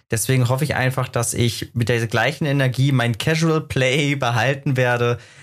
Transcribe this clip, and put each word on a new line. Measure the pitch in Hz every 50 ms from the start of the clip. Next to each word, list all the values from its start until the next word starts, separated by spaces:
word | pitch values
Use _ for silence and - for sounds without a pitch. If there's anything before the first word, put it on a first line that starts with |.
| _ -
Deswegen | 117 107 - - 131 131 120 113
hoffe | 131 127 156
ich | 131 -
einfach, | - 127 127 131 135 127
dass | - - 123 117 - -
ich | - 120 113 - - - - -
mit | 117 110
der | 123 120 117 117
gleichen | 110 - 113 113 135 151 - 160
Energie | 143 139 143 135 127 117 131 135 143
mein | 139 123 120 117 110 -
Casual | - 156 160 160 165 160 160 160
Play | - - - 131 131 127 127 160 143 143 143
behalten | 135 131 117 117 110 113 135 147 139 - 151 131
werde, | 127 127 123 123 117 120 120 120 - - - - -